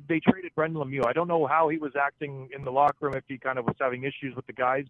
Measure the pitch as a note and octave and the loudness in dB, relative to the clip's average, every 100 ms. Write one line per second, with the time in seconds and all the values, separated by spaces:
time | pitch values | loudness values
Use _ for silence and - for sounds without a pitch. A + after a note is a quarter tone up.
0 | C#3+ E3 - F#3+ F3 - D#3+ D#3+ C3+ C3+ | -2 2 2 2 -4 -2 -2 -2 -4 0
1 | A#2+ D3+ F3 E3+ C3+ D#3 D#3+ D#3+ D3+ C#3+ | 2 2 2 2 4 4 4 2 -4 -2
2 | C#3 - C#3+ C3+ C3 C#3 C3+ C3 C#3+ - | -2 -4 -10 -10 -12 -10 -2 4 4 4
3 | D3 C3+ - C3 C3 C3 A#2 - C3+ B2 | -4 -4 -6 -6 -4 -2 -2 -2 -2 -2
4 | C#3 - C3+ A#2+ - B2 B2+ C3+ | -6 -6 -8 -10 -12 -2 0 0